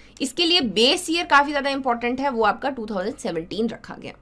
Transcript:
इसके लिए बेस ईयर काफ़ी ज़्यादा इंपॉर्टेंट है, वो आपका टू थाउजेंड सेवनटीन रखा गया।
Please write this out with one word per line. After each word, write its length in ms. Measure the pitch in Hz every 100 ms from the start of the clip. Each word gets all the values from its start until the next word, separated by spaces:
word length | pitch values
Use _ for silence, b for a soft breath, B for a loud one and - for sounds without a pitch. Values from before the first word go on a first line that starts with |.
| B B
इसके 240 | 269 -
लिए 160 | 339 349
बेस 460 | 247 180 277 349 -
ईयर 140 | 339
काफ़ी 260 | 349 285 285
ज़्यादा 200 | 285 269
इंपॉर्टेंट 500 | 277 262 233 240 254
है, 80 | 277
वो 160 | 233
आपका 260 | 214 196 269
टू 160 | 262 220
थाउजेंड 300 | 202 190 -
सेवनटीन 520 | 208 170 165 185 226
रखा 260 | - -
गया। 180 | - 123 -